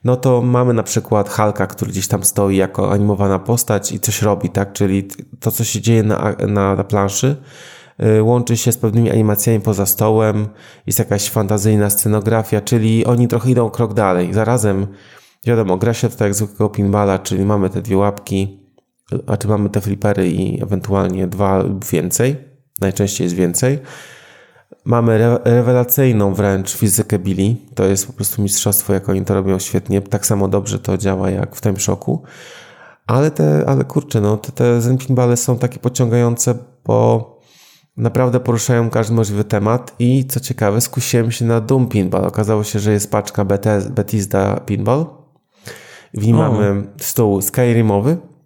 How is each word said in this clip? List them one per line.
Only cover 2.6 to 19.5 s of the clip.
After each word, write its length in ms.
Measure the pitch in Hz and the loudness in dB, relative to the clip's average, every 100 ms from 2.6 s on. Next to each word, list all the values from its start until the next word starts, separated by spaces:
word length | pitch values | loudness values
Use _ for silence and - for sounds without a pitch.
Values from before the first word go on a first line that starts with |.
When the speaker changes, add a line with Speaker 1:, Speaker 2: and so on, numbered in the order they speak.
| 92 - 98 | 0 0 0
Speaker 1:
animowana 480 | 101 101 98 101 95 | 2 2 2 2 0
postać 520 | - 120 - 104 - | 0 -2 0 -2 -2
i 80 | 104 | -4
coś 220 | - - | -4 0
robi, 280 | 107 98 - | 0 0 -2
tak? 240 | - 98 | -2 -4
Czyli 300 | - 101 98 | -2 0 0
t-, 200 | 98 - - - | -2 -16 -20 -6
to, 120 | 117 | -4
co 120 | - | -2
się 180 | 113 107 | -4 -2
dzieje 220 | 113 113 | 2 4
na, 320 | 107 - 107 - 101 | 4 0 -2 -2 -2
na, 280 | 104 98 98 | 0 0 0
na 80 | |
planszy, 520 | 98 104 98 98 131 143 - - - - - - 107 110 | 0 0 0 0 -2 -2 -10 -20 -20 -20 -20 -2 2 4
y, 60 | |
łączy 340 | 110 120 120 117 | 4 2 2 0
się 140 | 123 | 0
z 60 | 113 | 0
pewnymi 340 | 113 113 117 | 0 2 2
animacjami 480 | 113 107 104 - 113 | 2 2 2 2 2
poza 240 | 110 98 95 | 0 0 -2
stołem, 600 | - 107 110 110 104 107 - - - - | 0 2 4 2 0 -4 -8 -20 -14 -6
jest 120 | 90 | -4
jakaś 300 | 110 101 - | 0 -2 -2
fantazyjna 600 | 113 98 104 107 107 101 | -2 0 0 2 2 2
scenografia, 720 | - 107 107 104 113 107 107 | 0 0 0 0 -2 0 -2
czyli 440 | - 120 110 113 117 | 0 0 2 2 2
oni 220 | 120 120 | 2 2
trochę 220 | 117 123 | 2 2
idą 180 | 120 113 | 2 2
krok 240 | - 113 | 0 -2
dalej. 400 | 101 98 90 90 | 2 2 2 0
Zarazem, 540 | 104 110 120 104 98 98 - - - _ _ - | 0 0 2 2 0 -4 -8 -20 -20 _ _ 0
wiadomo, 320 | 113 101 92 | 0 2 0
gra 160 | 120 | 0
się 160 | 113 120 | 0 -2
tutaj 180 | - 104 | 0 -2
jak 80 | 101 | 0
zwykłego 340 | 107 - 104 | -6 -2 -2
pinballa, 500 | - 101 104 101 95 | 0 0 2 2 0
czyli 260 | 98 95 98 | -2 -2 0
mamy 240 | 104 92 | 2 0
te 120 | 92 | -2
dwie 160 | 90 95 | -2 0
łapki, 640 | 101 101 - 98 95 - _ _ _ _ _ - - | 0 -2 -6 -4 -4 -8 _ _ _ _ _ -8 -4
a 100 | 101 | -2
czy 100 | |
mamy 220 | 101 | 0